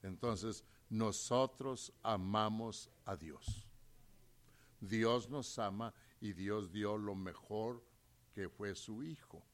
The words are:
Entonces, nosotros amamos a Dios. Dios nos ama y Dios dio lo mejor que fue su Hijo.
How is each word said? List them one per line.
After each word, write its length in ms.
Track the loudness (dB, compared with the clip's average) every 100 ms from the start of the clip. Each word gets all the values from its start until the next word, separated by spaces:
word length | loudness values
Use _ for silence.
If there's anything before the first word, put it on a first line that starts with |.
Entonces, 600 | -6 -2 0 0 -2 -6 -10 -20 -4
nosotros 1000 | 2 2 2 4 6 6 2 -4 -4 -8 -4
amamos 880 | 2 2 4 4 4 2 -2 -6 -12 -14
a 140 | -6 -6
Dios. 500 | -6 -8 -6 -6 -8 -18 -20 -20 -20 -20 -20 -20 -20 -20 -20 -12
Dios 500 | 0 4 6 4 2
nos 300 | -4 -4 0
ama 340 | 0 0 -4 -8 -20 -8
y 100 | -6
Dios 400 | -2 0 0 -2
dio 260 | -2 0 0
lo 160 | -2
mejor 720 | -2 -4 -8 -6 -2 -2 -4 -12 -20 -20 -20 -14
que 140 | -4 -4
fue 260 | -2 -4
su 300 | -4 -6 -6
Hijo. 400 | -6 -8 -12 -18 -18